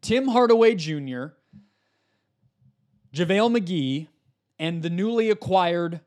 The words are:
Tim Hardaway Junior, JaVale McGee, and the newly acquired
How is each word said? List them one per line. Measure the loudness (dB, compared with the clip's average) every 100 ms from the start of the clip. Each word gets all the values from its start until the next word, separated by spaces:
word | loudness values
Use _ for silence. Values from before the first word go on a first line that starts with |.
Tim | 0 -2 2
Hardaway | 2 4 6 6
Junior, | 4 -4 -8 -8 -10 -12 _ _ -20 _ _ _ _ _ _ _ _ _ _ _ _ _ _ _
JaVale | -6 0 2 2 0
McGee, | -2 -4 -2 -4 -8 _ _ _ _ _
and | -6 -4
the | -6
newly | -4 -2 0 0
acquired | -2 0 0 2 0 -4 -8